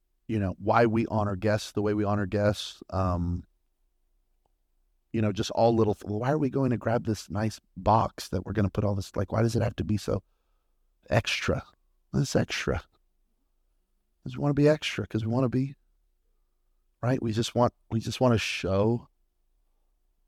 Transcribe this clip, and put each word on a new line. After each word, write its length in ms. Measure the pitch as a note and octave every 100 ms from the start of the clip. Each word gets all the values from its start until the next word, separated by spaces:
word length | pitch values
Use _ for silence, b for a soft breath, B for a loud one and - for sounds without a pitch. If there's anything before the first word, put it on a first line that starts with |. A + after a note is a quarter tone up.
| _ _ -
you 100 | A2
know, 180 | F#2+ -
why 260 | G2 A2 A#2
we 220 | A2 A2+
honor 280 | G#2+ G#2 F#2+
guests 360 | G#2+ G#2 -
the 100 | -
way 140 | G#2 G#2
we 80 |
honor 240 | G2+ G#2 G2
guests, 560 | G#2 G#2 G#2 - - -
um, 520 | F2+ F#2 F2 F2 F2+ - _ _ _ _ _ _ _ _ _ _ _ _ _ _ _ _
you 100 | A2+
know, 100 | G#2+
just 180 | F#2+ A2
all 240 | - A#2 A2+
little, 200 | G#2+ G2
th-, 160 | -
why 200 | G#2 B2
are 60 | D3+
we 140 | C#3
going 180 | C3+ C3
to 80 | A2
grab 280 | A#2 A#2 A2
this 220 | G#2 -
nice 300 | G2 G#2+ - - -
box 540 | G2 A2 G2 - -
that 160 | F#2 F#2
we're 80 |
gonna 160 | G2+ G2
put 140 | -
all 100 | G#2
this, 220 | G2 F#2 -
like, 160 | G2
why 100 | G#2+
does 140 | A#2 A2+
it 80 |
have 120 | A2 -
to 60 |
be 140 | - G#2+
so 240 | - G#2 - _ _ _ _ _ _ _ -
extra? 540 | A2+ - - - - - _ _ _ _
It's 220 | - C#3 -
extra. 460 | - - - - - _ _ _ _ _ _ _ _ _ _ _ _ _
'Cause 140 | C#3 B2+
we 40 |
wanna 120 | C#3+
be 160 | C#3+ D3
extra, 360 | D3+ - - G2+
'cause 200 | A2 A2
we 60 |
wanna 180 | A#2+ C3
be, 260 | B2+ C#3 C#3+ _ _ _ _ _ _ _ _ _ _ _ _
right? 200 | A#2+ C3+
We 120 | A#2
just 220 | G#2+ A#2 A#2+
want, 180 | A#2+ - _
we 80 | A2+
just 220 | A2+ -
wanna 160 | B2+ A2
show 720 | - - E2+ F#2+ A2 A#2+ - _ _ _ _ _ _ _ _ _ _ _